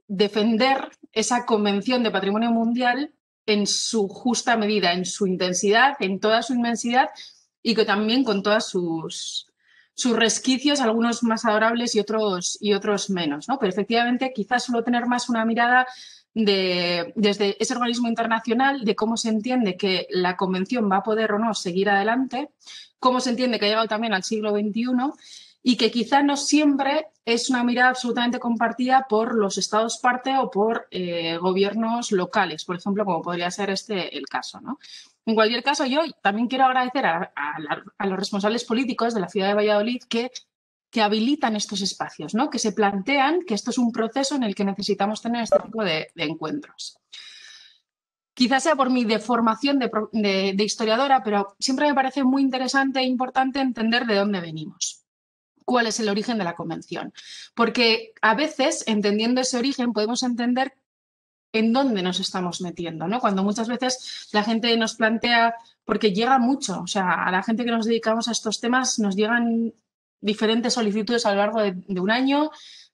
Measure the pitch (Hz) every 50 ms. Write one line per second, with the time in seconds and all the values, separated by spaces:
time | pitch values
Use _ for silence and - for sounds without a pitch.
0 | _ - 202 180 208 202 - 220 208 233 226 214 254 269 269 262 - - - _
1 | - - - 220 220 - 247 240 240 - 226 208 208 202 202 202 196 254 247 247
2 | 233 214 190 190 196 196 202 220 233 233 226 226 226 233 240 247 254 247 247 262
3 | 294 311 _ _ _ _ _ _ - - 214 208 202 196 - - - - 233 220
4 | 196 190 - - - 247 233 - - 254 233 226 208 208 220 202 180 175 175 185
5 | 180 180 - - 208 185 185 170 185 185 180 - - 196 208 226 254 285 285 -
6 | 214 185 196 185 - 214 220 233 240 - 254 240 233 233 233 220 - 233 240 254
7 | 302 302 - - - - - _ _ _ _ _ - 233 214 220 214 220 196 202
8 | 214 220 233 262 262 233 196 196 196 208 208 226 226 - - 185 175 165 165 160
9 | 160 175 - - - - - - - _ _ _ _ _ _ _ _ _ _ -
10 | - 247 226 214 226 214 - - - 262 262 233 277 294 285 277 254 220 220 226
11 | 233 240 226 - 240 220 220 220 - 226 208 214 220 226 233 233 247 226 - 208
12 | 202 - 220 220 214 202 185 180 180 - - - 214 202 202 196 196 214 202 196
13 | - - 190 175 165 147 143 151 - - 262 269 226 185 180 214 196 - 233 233
14 | 240 240 247 233 262 254 254 214 196 - 247 240 - - 240 233 226 247 240 240
15 | 233 240 247 240 - - 233 226 220 226 226 240 240 240 247 254 254 254 - -
16 | - - - - _ _ - 220 220 202 196 190 185 185 180 180 175 175 175 170
17 | 170 - - 233 202 208 196 202 208 196 202 - - - 254 240 240 233 233 240
18 | 240 233 226 233 226 226 226 226 - 240 220 240 269 277 277 277 220 220 190 -
19 | 220 226 233 214 - 226 220 214 202 247 254 254 226 185 180 - 202 190 185 175
20 | - - 185 185 180 180 180 - 196 185 185 185 190 - 247 247 214 196 190 202
21 | 202 220 214 220 220 214 208 202 226 226 196 - - 190 170 190 196 208 202 196
22 | 196 202 233 262 262 254 - 254 294 - _ _ - - - - - - _ -
23 | - 254 254 254 254 262 240 233 254 254 226 202 202 202 220 220 226 214 220 214
24 | 233 226 202 185 - - 226 214 214 214 208 208 214 214 196 226 240 254 254 247
25 | 254 302 - - - - - - - - _ _ - 254 233 - 233 220 226 240
26 | 214 - 277 277 294 285 285 277 - - 285 302 311 294 277 269 269 269 285 311
27 | 311 - _ _ - 233 233 233 233 - 254 240 240 247 240 240 247 254 254 254
28 | - 240 220 247 240 240 240 247 - 240 233 220 233 226 226 - 247 254 262 269
29 | 262 - 214 220 226 - 233 226 202 190 - 196 185 - 214 214 226 - - -
30 | - 247 247 247 - 269 269 269 247 190 - 190 214 226 226 240 - - - 185
31 | 180 175 175 170 165 165 165 170 180 185 185 190 196 202 202 226 226 226 233 240
32 | 233 - 214 185 180 175 - 220 190 170 151 156 - - 175 175 - 208 196 208
33 | 208 196 170 160 - 170 175 170 175 180 180 208 202 196 190 190 - - 208 180
34 | 165 - - 143 139 - - 127 127 - - 95 - - 269 - - - - -
35 | - - _ _ - 220 220 220 220 220 240 247 247 277 285 277 269 254 254 302
36 | 330 285 - _ - 196 196 220 247 208 262 262 269 254 254 254 254 247 247 277
37 | 220 175 165 170 180 - - - 143 147 151 156 151 147 165 - - - _ -
38 | 208 196 185 185 202 - 214 196 190 214 226 240 - - 220 240 269 233 247 -
39 | 226 233 226 208 175 - - 202 190 202 208 208 208 214 208 208 214 233 247 247
40 | - - - 233 240 359 - - - _ _ _ _ _ _ _ _ _ - 226
41 | 214 208 214 220 220 262 294 - - 233 214 208 - - 208 196 196 185 - -
42 | - - - - 156 147 - 220 262 - - 226 - 214 190 220 208 196 202 196
43 | 190 269 285 277 262 285 330 359 349 - 214 202 - 254 226 254 240 226 233 -
44 | 226 220 - 269 277 269 294 269 240 208 190 - 202 196 190 - 196 - 196 -
45 | 202 208 214 - - 233 233 240 226 - - - - - 214 226 208 180 156 156
46 | - - - - 160 151 160 160 156 156 147 147 - - - - - - - _
47 | _ _ - - - - - - - - - - - - _ _ _ _ _ _
48 | _ _ _ _ _ _ - - 254 220 269 262 262 320 302 269 262 254 262 247
49 | 240 208 220 208 - - 240 226 233 220 220 - - 285 285 269 247 - - 214
50 | 214 - - 226 208 202 190 190 190 196 190 196 214 196 - - 226 214 220 240
51 | 277 277 269 262 - 214 208 202 196 - - - - 262 262 262 294 294 277 269
52 | 262 262 262 285 262 254 269 277 269 262 247 254 262 247 269 269 269 269 262 269
53 | 254 254 254 233 254 247 - 262 262 269 247 277 269 254 226 226 220 226 233 247
54 | 262 226 208 196 202 208 202 180 170 165 160 160 151 - - - - - - -
55 | _ _ _ _ _ _ _ _ _ _ _ _ - - 247 240 233 220 208 -
56 | 220 208 202 214 202 247 233 214 185 170 170 - 165 165 160 165 165 - 175 -
57 | - - - - - - - - - - - - 233 214 - 254 233 226 220 226
58 | - - - - - 220 220 269 311 311 - - 262 320 320 - - 226 220 208
59 | 202 208 202 214 220 240 254 254 254 254 262 240 233 185 - - 240 240 214 214
60 | 214 214 247 - 254 247 240 226 240 247 247 262 269 269 - _ _ _ _ _
61 | _ _ _ _ _ _ _ _ _ _ - 220 220 226 226 269 277 262 220 190
62 | 180 185 180 185 185 - - 185 180 175 170 - 185 170 165 - 170 165 165 160
63 | 160 180 220 247 247 208 196 190 196 202 208 233 226 233 247 - 254 254 254 -
64 | - - - - - - - 214 202 233 226 226 233 233 226 226 226 220 - -
65 | 226 220 226 220 - 240 240 233 233 233 233 - - _ _ _ _ - 208 208
66 | 226 214 180 208 233 247 269 254 233 247 277 - - - 175 170 170 180 - 202
67 | 185 180 160 - - 180 185 185 202 233 226 208 240 233 233 226 208 226 226 220
68 | 226 220 220 233 220 240 220 - - 220 208 - - 233 247 262 247 - - -
69 | 208 202 185 202 214 220 240 240 233 233 226 226 233 226 - _ _ _ _ _
70 | _ _ _ - - 202 208 - 226 208 226 240 233 247 - 247 220 202 196 220
71 | 202 240 240 233 220 214 202 196 208 214 226 226 214 202 185 180 - - 190 180
72 | 180 208 226 247 262 269 277 285 302 302 - - - - - - - _